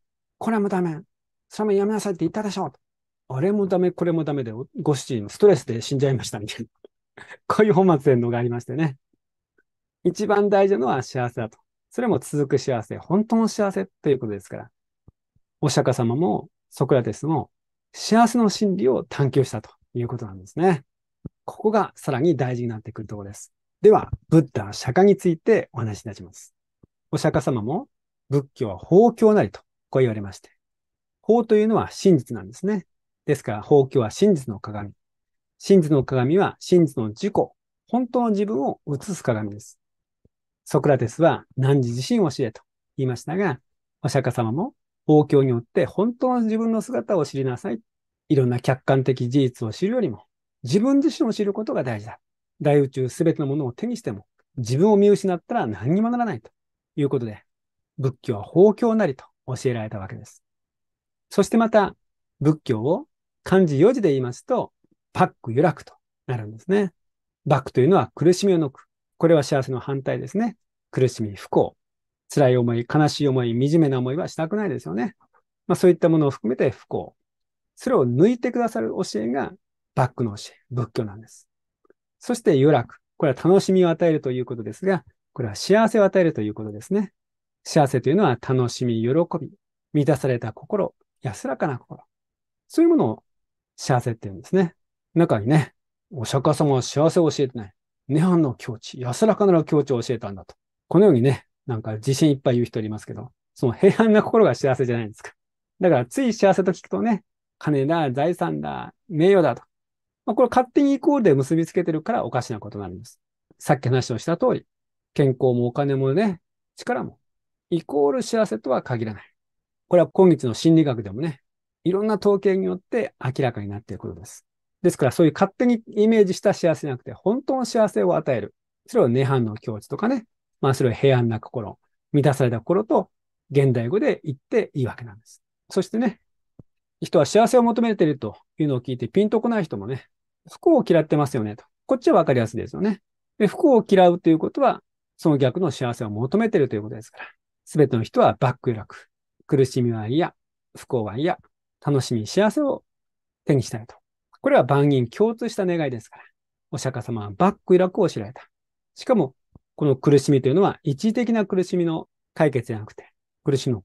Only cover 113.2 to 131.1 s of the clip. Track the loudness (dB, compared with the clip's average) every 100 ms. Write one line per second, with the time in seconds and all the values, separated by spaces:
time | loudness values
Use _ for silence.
113.2 | _ _ _ _ -2 -2 0 -2 -2 -6
114.2 | -4 -2 -2 -2 -8 _ _ _ _ 0
115.2 | 0 2 0 0 -2 -2 -2 -2 -2 0
116.2 | -2 -4 _ _ _ -12 -8 -6 -8 -14
117.2 | _ _ _ _ -6 -6 -4 0 0 0
118.2 | -2 -2 -2 -4 -2 -4 -2 -6 -6 -10
119.2 | -16 _ _ _ _ _ 0 2 4 6
120.2 | 6 6 0 0 4 4 4 -2 -8 -8
121.2 | -8 -10 _ _ _ _ -2 -2 0 0
122.2 | 2 2 2 0 -2 -6 _ -6 -6 -6
123.2 | -6 -2 -2 -4 -10 -12 -12 -12 -12 -14
124.2 | -18 -20 _ _ _ _ -2 0 0 2
125.2 | 2 2 -2 0 0 0 -2 0 4 4
126.2 | 2 0 -2 0 0 -2 -6 -10 -12 -8
127.2 | -4 -4 -2 -4 -2 0 0 0 0 0
128.2 | -2 -4 -6 _ _ _ -4 0 2 2
129.2 | 0 0 -2 -6 -10 -10 -10 -6 -4 -4
130.2 | -8 _ _ _ -2 0 0 2 2